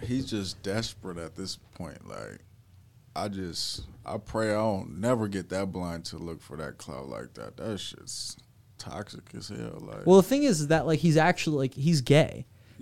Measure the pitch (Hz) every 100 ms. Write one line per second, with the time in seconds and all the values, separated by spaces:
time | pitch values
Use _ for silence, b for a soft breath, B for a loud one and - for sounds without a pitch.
0 | 113 127 131 107 92 - 95 107 113 -
1 | 92 85 80 - 92 - - - 82 -
2 | - 50 52 50 - - _ - - -
3 | _ - 104 98 90 78 - - - -
4 | - 101 - 110 110 107 110 95 90 80
5 | 117 123 107 98 87 92 98 90 87 85
6 | 82 82 85 80 - 73 71 - - 65
7 | 67 55 64 - 55 - 107 98 - -
8 | - - - - _ _ _ - - 87
9 | - - - 110 98 107 113 87 101 104
10 | 160 190 185 277 285 160 143 160 139 160
11 | 165 156 165 175 165 147 135 - 151 156
12 | 123 143 - - - - b b